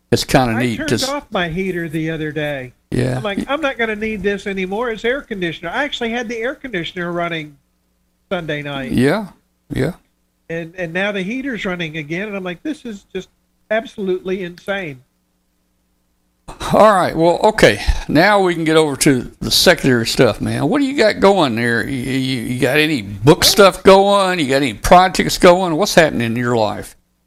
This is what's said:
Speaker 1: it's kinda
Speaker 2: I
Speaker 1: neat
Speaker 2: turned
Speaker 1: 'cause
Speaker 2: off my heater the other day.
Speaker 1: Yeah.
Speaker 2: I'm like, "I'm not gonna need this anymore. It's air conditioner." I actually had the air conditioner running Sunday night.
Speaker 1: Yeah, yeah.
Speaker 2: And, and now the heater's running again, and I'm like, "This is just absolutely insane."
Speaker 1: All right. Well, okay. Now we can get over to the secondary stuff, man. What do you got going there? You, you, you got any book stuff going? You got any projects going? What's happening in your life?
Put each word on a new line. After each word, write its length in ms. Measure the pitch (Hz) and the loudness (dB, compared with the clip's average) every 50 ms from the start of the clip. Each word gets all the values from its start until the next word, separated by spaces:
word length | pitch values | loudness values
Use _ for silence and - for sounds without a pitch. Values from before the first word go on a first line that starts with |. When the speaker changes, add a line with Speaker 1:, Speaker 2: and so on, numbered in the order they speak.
| _ - - | _ -2 -2
Speaker 1:
it's 100 | 110 - | -2 0
kinda 300 | - - 143 127 120 110 | 2 2 2 2 2 0
Speaker 2:
I 80 | 104 127 | 0 -2
Speaker 1:
neat 140 | 123 110 | -2 -2
Speaker 2:
turned 140 | - 302 302 | -4 -2 -2
Speaker 1:
'cause 180 | - - - 262 | -2 -2 -2 -2
Speaker 2:
off 180 | 277 294 285 - 208 | -4 -6 -8 -6 -4
my 160 | 196 180 170 | -4 -4 -2
heater 400 | 156 185 190 190 175 170 170 160 | -4 -4 -4 -4 -4 -6 -6 -6
the 220 | 143 165 156 160 | -6 -6 -4 -4
other 200 | 160 151 156 151 | -6 -6 -6 -6
day. 420 | 143 156 151 147 147 135 127 123 - _ _ - | -6 -6 -6 -6 -6 -8 -10 -14 -18 _ _ -8
Speaker 1:
Yeah. 260 | - 127 123 131 127 | -4 -4 -2 -2 -4
Speaker 2:
I'm 80 | 127 123 | -4 -6
like, 260 | - 196 - - - | -6 -6 -6 -4 -4
"I'm 100 | 269 302 | -4 -4
not 160 | 320 269 254 | -4 -4 -4
gonna 200 | 220 233 226 214 | -4 -4 -4 -4
need 260 | 208 214 220 220 208 175 | -6 -6 -6 -6 -4 -4
this 240 | 202 202 190 - | -4 -4 -4 -6
anymore. 420 | 208 196 196 190 185 196 214 247 240 | -8 -6 -6 -6 -6 -4 -6 -6 -6
It's 140 | 226 202 - | -6 -6 -4
air 160 | 226 254 294 | -4 -4 -4
conditioner." 500 | - - 226 196 180 170 151 - 180 170 | -6 -10 -10 -6 -6 -6 -8 -8 -10 -8
I 120 | 185 240 285 | -6 -6 -6
actually 260 | 277 - - 240 233 | -6 -6 -6 -6 -6
had 180 | 226 247 240 214 | -6 -6 -8 -8
the 80 | 240 | -8
air 180 | 226 226 247 302 | -8 -6 -8 -8
conditioner 560 | - - 269 220 180 160 - - 180 175 175 | -8 -12 -10 -8 -8 -8 -8 -8 -8 -8 -6
running 460 | 175 175 170 170 170 160 151 151 143 _ _ _ _ _ _ _ _ _ _ _ _ _ _ - | -4 -4 -4 -4 -4 -6 -10 -12 -16 _ _ _ _ _ _ _ _ _ _ _ _ _ _ -8
Sunday 320 | 190 175 170 151 151 147 143 | -6 -6 -4 -4 -6 -6 -6
night. 300 | 143 143 139 131 117 107 | -6 -8 -8 -6 -4 0
Speaker 1:
Yeah, 360 | 107 123 139 165 214 214 175 - _ _ _ _ _ _ - | 2 2 2 2 0 -4 -8 -14 _ _ _ _ _ _ -10
yeah. 260 | - 123 131 160 180 - _ _ _ _ _ _ _ _ _ - | -4 -4 -4 -4 -4 -8 _ _ _ _ _ _ _ _ _ -10
Speaker 2:
And, 260 | 165 170 170 165 170 | -10 -10 -10 -10 -10
and 160 | 185 180 165 160 | -10 -8 -6 -4
now 180 | 180 196 208 | -4 -2 -2
the 120 | 202 202 180 | -2 -4 -6
heater's 420 | 185 233 262 262 277 247 190 - | -6 -6 -6 -6 -8 -8 -6 -6
running 320 | 202 180 175 170 156 151 | -6 -6 -4 -6 -8 -8
again, 320 | 165 151 143 165 170 202 214 | -8 -8 -6 -6 -6 -6 -6
and 80 | 202 | -8
I'm 80 | 196 185 | -8 -8
like, 180 | 180 175 170 - | -8 -10 -8 -8
"This 220 | 311 285 - - | -10 -10 -8 -10
is 200 | 240 214 202 _ _ - | -14 -14 -14 _ _ -12
just 160 | 190 185 _ _ _ _ _ _ _ _ - | -12 -12 _ _ _ _ _ _ _ _ -4
absolutely 720 | 214 220 220 226 - - 202 185 180 185 - 185 185 208 185 | -4 -4 -4 -6 -10 -8 -4 -4 -4 -4 -4 -6 -6 -6 -8
insane." 580 | 175 175 175 - - 196 196 190 156 139 127 127 _ _ _ _ _ _ _ _ _ _ _ _ _ _ _ _ _ _ _ _ _ _ _ _ _ _ _ _ - - - - - 147 | -10 -12 -14 -8 -8 -6 -6 -6 -10 -12 -14 _ _ _ _ _ _ _ _ _ _ _ _ _ _ _ _ _ _ _ _ _ _ _ _ _ _ _ _ _ -20 -16 -12 -8 -2 2
Speaker 1:
All 220 | - 202 220 208 | 6 6 6 6
right. 220 | 185 165 123 123 | 4 2 0 0
Well, 240 | 151 165 175 170 - - | 2 2 2 2 4 2
okay. 400 | 214 214 - - 135 104 104 - - - - - - | 2 4 6 4 4 4 2 0 -2 -2 -2 -2 -2
Now 320 | 139 143 180 208 208 202 | 2 2 4 4 4 4
we 140 | 190 180 175 | 2 2 0
can 100 | 160 165 | -2 0
get 120 | 156 156 | 2 4
over 180 | 160 160 151 139 | 4 4 2 0
to 360 | 127 - 160 139 123 - - - - | 0 2 2 2 2 0 -6 -10 -8
the 100 | - 117 | -6 -2
secondary 560 | - - - 190 170 - - 139 127 117 113 | 0 2 4 4 4 4 4 2 2 2 2
stuff, 340 | - - - 139 113 98 - | 0 0 2 2 2 2 0
man. 280 | - 110 110 120 131 143 | -4 -4 -4 -2 -2 0
What 100 | 240 294 | 0 0
do 40 | 285 | 0
you 100 | 262 277 | -2 0
got 220 | 285 220 214 - - | 2 2 2 2 4
going 380 | 190 196 202 190 160 135 110 | 4 4 4 4 2 0 0
there? 320 | 113 120 120 117 113 - - | 0 0 0 0 0 -2 -4
You, 80 | 139 127 120 127 127 | -6 -6 -6 -4 -2
you, 280 | 135 131 131 131 123 110 | -2 -2 -2 -2 -4 -4
you 180 | 113 123 123 | -6 -4 0
got 160 | 139 123 135 151 | 0 0 2 2
any 240 | 151 156 160 123 98 | 2 0 0 -4 -6
book 400 | 95 104 98 107 135 170 - - | -8 -8 0 6 6 6 6 6
stuff 400 | - - - 202 190 - - - | 2 6 6 6 6 6 4 6
going? 560 | 196 190 196 196 202 202 202 190 185 180 180 | 6 8 8 8 4 4 2 2 2 0 0
You 100 | 151 123 | 0 0
got 80 | 135 139 143 | 0 0 0
any 120 | 127 104 | 0 -4
projects 640 | - - - 190 180 185 185 - - - 156 - - | -4 2 6 8 8 8 6 2 0 -2 -2 0 4
going? 360 | - 185 175 185 190 175 160 | 6 6 6 6 4 0 0
What's 180 | 151 190 - - | -2 -2 2 4
happening 320 | 190 160 151 - 90 117 | 4 4 4 2 -2 -2
in 100 | 113 113 | -2 -2
your 200 | 123 123 120 123 | -2 -2 0 0
life? 400 | 113 107 101 101 92 80 - - _ _ _ _ _ _ | 2 0 0 -2 -6 -10 -14 -16 _ _ _ _ _ _